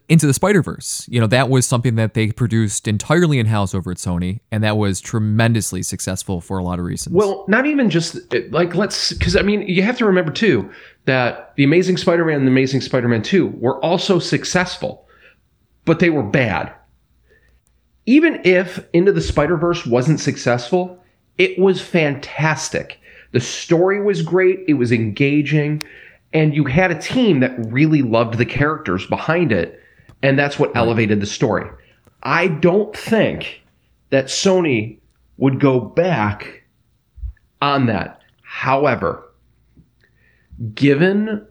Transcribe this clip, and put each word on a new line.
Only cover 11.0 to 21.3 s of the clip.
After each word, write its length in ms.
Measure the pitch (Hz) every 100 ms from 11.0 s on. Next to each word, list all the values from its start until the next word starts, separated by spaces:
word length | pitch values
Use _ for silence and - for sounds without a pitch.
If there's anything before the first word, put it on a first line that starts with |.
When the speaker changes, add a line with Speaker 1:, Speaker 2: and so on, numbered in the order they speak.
| -
Speaker 2:
that 460 | 131 120 - - -
The 80 |
Amazing 320 | 139 165 185 180
Spider-Man 400 | - 170 165 147
and 100 | 131
The 60 |
Amazing 300 | 131 135 135
Spider-Man 400 | - 135 120 113
Two 260 | 104 196 135 -
were 260 | 117 -
also 340 | 160 175 - 175
successful, 880 | - 139 - 180 180 - - - _ _ _ _ _ _ _ _
but 140 | - 160
they 120 | 170
were 120 | 151
bad. 500 | 101 139 117 82 - - _ _ _ _ _ _ _ _ _ _ _ _ -
Even 340 | 285 330 233
if 400 | 180 180 185 - -
Into 200 | 170 196
the 80 | 165
Spider-Verse 640 | - - 147 170 170 170
wasn't 360 | - 120 131 151
successful, 840 | 147 - 127 120 - 180 180 - _ _ _